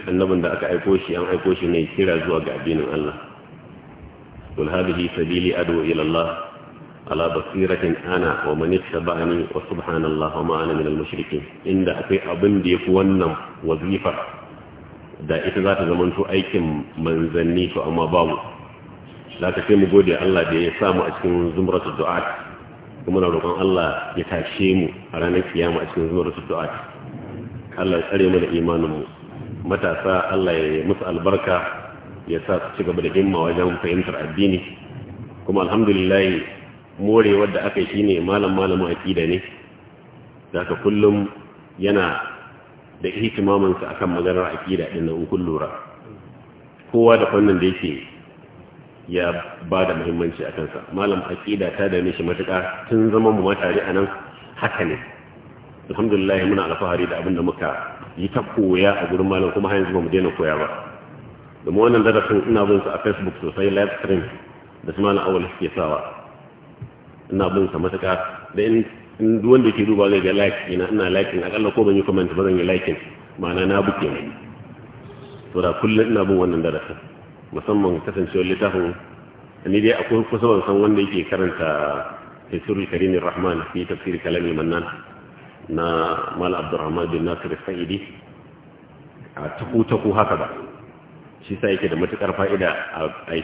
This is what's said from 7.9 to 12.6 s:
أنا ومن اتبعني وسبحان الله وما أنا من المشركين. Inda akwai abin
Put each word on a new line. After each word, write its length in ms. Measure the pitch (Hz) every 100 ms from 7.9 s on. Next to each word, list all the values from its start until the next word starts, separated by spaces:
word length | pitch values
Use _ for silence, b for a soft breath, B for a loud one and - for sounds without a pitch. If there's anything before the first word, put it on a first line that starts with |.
| 78 90
أنا 400 | 92 85 69 73
ومن 240 | 76 82
اتبعني 720 | 92 - 85 85 82 85 85 80
وسبحان 500 | - - 85 85 82
الله 260 | 80 78 78 78
وما 260 | 82 80 80
أنا 60 |
من 120 | 78 76 76
المشركين. 440 | 78 - - 78 73 -
Inda 400 | 95 95 90 -
akwai 160 | - 95 85
abin 400 | 85 101 98